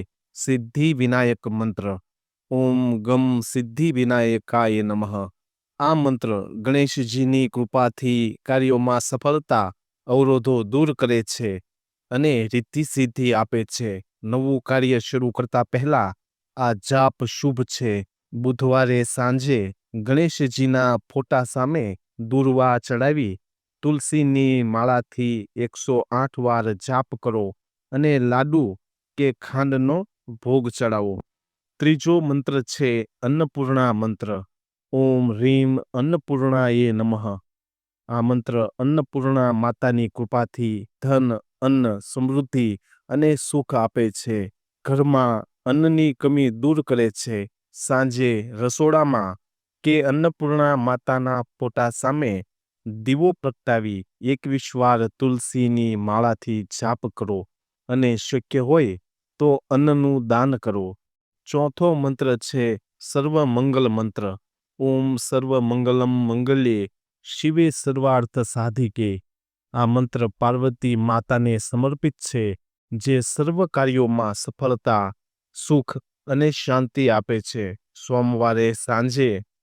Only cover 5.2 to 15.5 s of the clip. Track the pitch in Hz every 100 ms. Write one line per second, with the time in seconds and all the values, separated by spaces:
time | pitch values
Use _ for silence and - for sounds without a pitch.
5.2 | 95 _ _ _ _ - 143 160 139 127
6.2 | 117 101 95 113 110 139 139 - 117 123
7.2 | 131 131 127 123 120 131 123 - 123 120
8.2 | 113 - - 131 131 123 123 123 - -
9.2 | 143 151 - 120 95 - _ _ - 131
10.2 | 135 131 120 123 104 131 156 139 120 117
11.2 | 110 - 113 95 _ _ _ _ - 123
12.2 | 151 123 110 120 113 151 151 139 127 123
13.2 | 123 110 107 117 107 - 117 95 - _
14.2 | 110 127 135 135 - 131 127 123 - 131
15.2 | 123 110 120